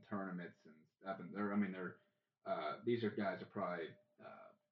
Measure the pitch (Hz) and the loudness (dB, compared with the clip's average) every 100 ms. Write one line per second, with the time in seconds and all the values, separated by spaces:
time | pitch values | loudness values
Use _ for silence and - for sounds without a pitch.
0 | - 101 95 90 82 - 80 - - _ | -6 -2 -2 -2 -6 -10 -20 -20 -20 _
1 | 95 95 87 95 104 104 98 92 90 - | -6 -4 -4 0 2 4 4 2 -4 -6
2 | _ _ _ _ - - 679 679 120 117 | _ _ _ _ -2 0 0 0 2 4
3 | 107 - 98 90 95 104 92 87 76 - | 4 2 2 0 -4 -2 0 0 -4 -8
4 | _ _ - - - - _ | _ _ -16 -14 -16 -20 _